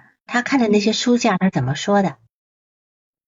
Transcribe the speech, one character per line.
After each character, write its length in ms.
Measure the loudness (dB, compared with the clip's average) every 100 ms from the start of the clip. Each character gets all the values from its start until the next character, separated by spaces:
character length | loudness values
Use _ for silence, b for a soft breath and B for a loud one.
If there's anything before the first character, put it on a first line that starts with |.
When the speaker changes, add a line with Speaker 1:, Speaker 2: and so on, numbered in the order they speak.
| b _ -6
Speaker 1:
他 160 | -6
看 180 | -2 0
的 80 | 2
那 120 | 2
些 120 | 0
书 280 | 0 0 0
架， 160 | 2 0
Speaker 2:
嗯。 20 |
Speaker 1:
他 100 | 0
怎 120 | 0
么 120 | -2 -4
说 260 | 0 0
的？ 160 | 0 -4 _ _ _ _ _ _ _ _ _ _